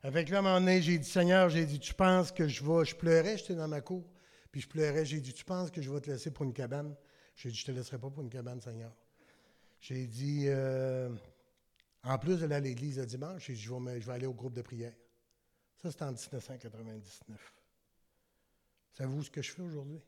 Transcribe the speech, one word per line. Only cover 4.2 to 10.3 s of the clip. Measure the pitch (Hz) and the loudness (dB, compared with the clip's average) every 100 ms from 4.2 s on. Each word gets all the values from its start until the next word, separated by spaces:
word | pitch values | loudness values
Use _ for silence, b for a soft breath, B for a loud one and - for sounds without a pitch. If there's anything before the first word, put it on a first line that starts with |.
| b b b | b b b
puis | 143 | -10
je | - | -6
pleurais, | 156 151 147 | 0 2 2
j'ai | 156 151 | 0 -2
dit, « | 131 - | -6 -12
Tu | |
penses | - 180 180 | -6 -4 -2
que | 170 | -4
je | 135 | -4
vais | 143 | -6
te | 143 | -4
laisser | 131 160 | -6 -6
pour | 131 135 | -4 -4
une | |
cabane ? » | 120 120 143 147 143 b b b - | -2 -4 -4 -6 -10 b b b -12
J'ai | 123 | -10
dit, « | 113 | -8
Je | - | -6
te | |
laisserai | 127 120 127 | -6 -6 -8
pas | 135 | -10
pour | 139 | -10
une | 127 | -10
cabane, | 127 120 123 | -8 -10 -10
Seigneur. » | 120 113 113 113 _ b b b b b b b | -10 -12 -12 -18 _ b b b b b b b
J'ai | - 131 127 | -8 -6 -6
dit, | 113 143 | -4 0